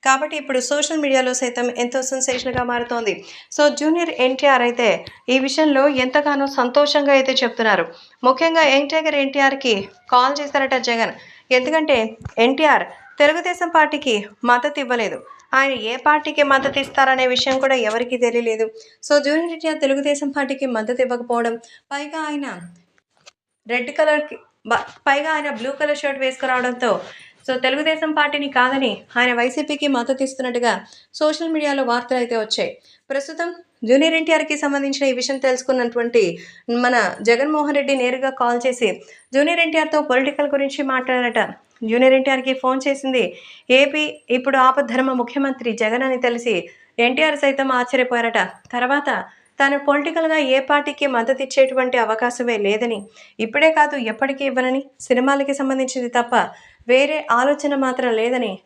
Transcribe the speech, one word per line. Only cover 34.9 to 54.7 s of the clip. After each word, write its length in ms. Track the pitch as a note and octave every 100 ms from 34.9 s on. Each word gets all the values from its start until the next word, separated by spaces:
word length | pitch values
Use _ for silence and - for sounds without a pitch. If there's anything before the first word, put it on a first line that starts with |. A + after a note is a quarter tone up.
| C4+ C#4
ఈ 80 |
విషయం 240 | B3 B3 C4+
తెలుసుకున్నటువంటి 840 | C4+ B3+ - B3+ A#3+ A#3+ A#3+ A#3+ F#3 E3+ - - - A#3+
మన 200 | B3 B3 G3 -
జగన్మోహన్ 560 | G#3 A#3 C#4+ D4+ D4 C#4+
రెడ్డి 180 | C#4 C4+
నేరుగా 360 | B3 B3+ C4+
కాల్ 300 | C4 A#3+ A#3+
చేసి 280 | B3+ B3+ A3 - - - _
జూనియర్ 320 | C4 D4 E4+
ఎన్టీఆర్తో 380 | E4 D#4+ D#4 D#4
పొలిటికల్ 480 | D4 B3+ C4+ C#4 D4
గురించి 320 | C#4 C#4 C#4
మాట్లాడారట. 580 | C4+ C4 B3+ B3+ B3 A3+ F#3+ F#3 _ _
జూనియర్ 340 | A3 A#3 C4 C4
ఎన్టీఆర్కి 380 | C4+ C4 B3+
ఫోన్ 260 | C4 B3+ C4
చేసింది 400 | C#4+ C#4 C4+ B3+ F#3+ - - - _
ఏపీ 320 | B3+ C#4+ D4+ D4+ - _
ఇప్పుడు 260 | B3 B3+ C4+
ఆపద్ధర్మ 540 | B3+ C4+ B3+ B3 C4+
ముఖ్యమంత్రి 580 | B3+ A#3+ C#4+ C4+ C4+ A#3+
జగన్ 300 | A3 A3 A#3+
అని 140 | C4 B3+
తెలిసి 380 | B3 A#3+ A#3+ F#3 E3 - _ -
ఎన్టీఆర్ 400 | A#3 C4+ D#4 D4
సైతం 300 | C#4 C4+ C4+
ఆశ్చర్యపోయారట. 680 | B3+ B3 C4+ B3+ A#3+ A#3 A3 F#3 - _
తర్వాత 400 | B3 B3 C#4 D4 G#3+ - _ _ _
తాను 200 | C#4 C#4+
పొలిటికల్‌గా 580 | C#4+ C#4+ D4 E4 D#4+ D#4 C4+
ఏ 140 | C4
పార్టీకి 460 | C4 D4 D4 C#4+ C#4+
మద్దతు 340 | B3 A#3 C4+
ఇచ్చేటువంటి 540 | C4 C#4 C4 C4 B3+ B3
అవకాశమే 580 | A3 - B3 A#3+ A#3+ A3
లేదని, 420 | G3+ G#3+ A#3+ G#3+ G3+ - - -
ఇప్పుడే 300 | A3 C#4+ D#4
కాదు 240 | D#4+ D4 C#4+ A3+
ఎప్పటికీ 380 | - C#4 C4+ C#4
ఇవ్వనని, 360 | B3+ B3+